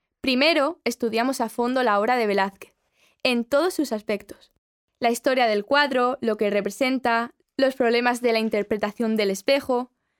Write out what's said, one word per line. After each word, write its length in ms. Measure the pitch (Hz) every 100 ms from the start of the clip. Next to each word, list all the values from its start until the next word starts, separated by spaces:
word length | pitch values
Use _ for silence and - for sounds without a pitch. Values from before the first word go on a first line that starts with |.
| _ _
Primero, 580 | 262 254 294 320 277 349
estudiamos 580 | - 240 233 220 254 269
a 80 | 226
fondo 320 | - 240 254
la 180 | 240 202
obra 160 | 214 247
de 100 | 214
Velázquez, 480 | 196 196 - - _ _ _ _ _
en 220 | 262 240
todos 300 | 233 285 359
sus 180 | - 294
aspectos. 580 | 214 - 208 - - _ _ _ _ _ -
La 120 | 240
historia 340 | 240 285 262
del 220 | 240 208 202
cuadro, 500 | 277 285 254 247 254
lo 160 | 226 214
que 100 | 208
representa, 840 | 202 202 - 262 262 240 233 240 _ _ -
los 200 | 269 269
problemas 460 | 240 240 240 240
de 100 | 247
la 60 | 226
interpretación 760 | 220 208 202 214 208 - 226 220
del 140 | 202
espejo. 640 | 196 - 277 269 247 254 _ _ _